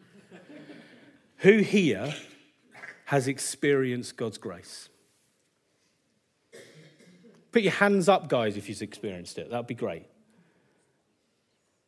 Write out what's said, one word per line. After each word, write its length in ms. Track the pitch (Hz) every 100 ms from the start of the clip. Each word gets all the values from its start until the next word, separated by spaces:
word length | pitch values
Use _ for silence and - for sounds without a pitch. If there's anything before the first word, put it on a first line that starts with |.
| _ 202 -
<laughs> 1040 | 180 - 302 - - - - - _ _ -
Who 220 | 190 220
here 560 | 151 202 165 95 131 151 - - _ _ _ - - - -
has 220 | 143 127
experienced 880 | 139 - - 143 139 131 123 110 -
God's 200 | 117 101
grace? 500 | 107 87 - - - _ _ _ _ _ _ _ _ _ _ _ _ _ _ _ _ - - - - _ - - - _ _
Put 80 | 233
your 80 | 196
hands 380 | - 202 196 165
up, 180 | 190 151
guys, 300 | 131 110 101
if 100 | 101
you've 140 | 104
experienced 580 | 104 - 107 90 87 -
it. 100 | 80
That'd 160 | 120 120
be 80 |
great. 320 | 120 110 82 - _ _ _ _ _ _ _ _ _ _ _ _ _ _ _ _ _